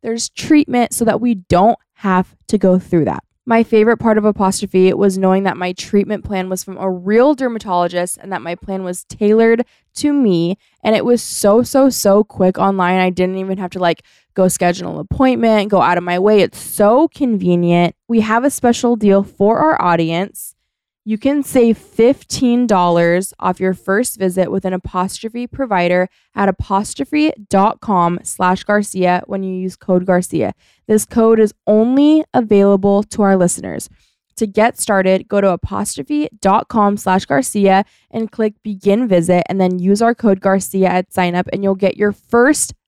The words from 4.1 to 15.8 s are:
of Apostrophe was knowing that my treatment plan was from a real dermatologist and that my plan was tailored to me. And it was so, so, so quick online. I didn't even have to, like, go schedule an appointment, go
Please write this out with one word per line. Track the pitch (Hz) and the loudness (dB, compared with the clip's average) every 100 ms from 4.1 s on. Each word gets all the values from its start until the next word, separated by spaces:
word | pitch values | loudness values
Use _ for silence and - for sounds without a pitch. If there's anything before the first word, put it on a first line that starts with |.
| 214 | 2
of | |
Apostrophe | 214 202 190 190 202 185 185 | 0 0 -2 -2 -2 2 2
was | - 202 190 | 2 0 0
knowing | 190 190 | 0 0
that | 196 - | -2 -6
my | 185 | -8
treatment | 185 - 202 196 202 | -8 -2 -2 0 -6
plan | - 190 185 | -6 -6 -6
was | 185 | -8
from | - 185 | -10 -8
a | 190 | -6
real | 180 180 220 269 | -6 0 2 2
dermatologist | 262 262 226 208 175 175 175 175 - | 2 -4 -6 -4 -2 -2 -4 -6 -10
and | 196 | -10
that | 185 | -10
my | 156 | -8
plan | 175 - 190 | -12 -10 -8
was | 185 180 | -8 -10
tailored | - - 208 214 226 226 240 _ _ - | -14 -4 2 4 4 2 -2 _ _ -4
to | 294 | -2
me. | 285 233 170 170 196 _ _ | 0 2 0 -2 -6 _ _
And | - 220 | -2 0
it | |
was | 240 240 | 2 0
so, | - - 208 220 | -2 -2 2 2
so, | 240 269 269 | 2 2 2
so | 247 202 202 | 2 2 2
quick | 214 - 185 - | 0 0 -2 0
online. | 196 196 180 185 | -2 0 0 0
I | 185 | 0
didn't | 175 185 190 | 0 -4 -4
even | 190 190 | -6 -6
have | 180 | -8
to, | 185 | -2
like, | 175 160 _ _ _ | -2 -2 _ _ _
go | - 185 | 0 0
schedule | - 180 175 170 | 2 -2 -2 -8
an | 156 | -10
appointment, | 196 - 262 240 226 214 202 | -8 0 0 2 2 2 2
go | 196 | 0